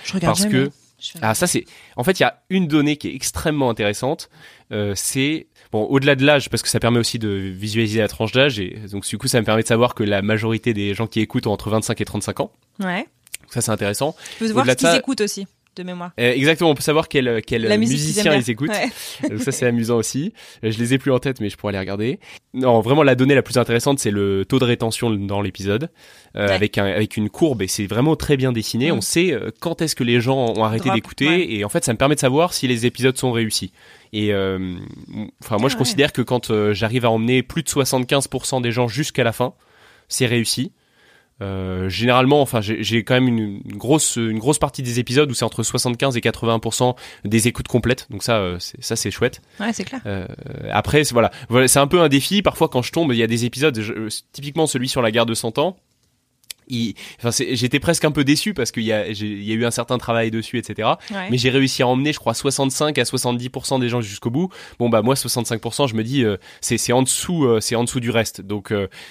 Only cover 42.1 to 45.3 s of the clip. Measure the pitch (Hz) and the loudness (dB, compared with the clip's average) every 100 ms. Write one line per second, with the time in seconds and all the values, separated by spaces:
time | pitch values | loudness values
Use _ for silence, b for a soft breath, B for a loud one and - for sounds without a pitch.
42.1 | 127 131 147 135 120 104 110 104 113 101 | 4 6 4 4 0 -2 -4 0 0 2
43.1 | 127 127 117 104 101 127 101 110 156 - | 2 2 2 -2 -6 -12 -6 0 2 2
44.1 | - 113 110 120 151 151 - 123 120 120 | 0 -2 0 0 0 -2 -4 -4 -2 0
45.1 | 127 151 | 2 2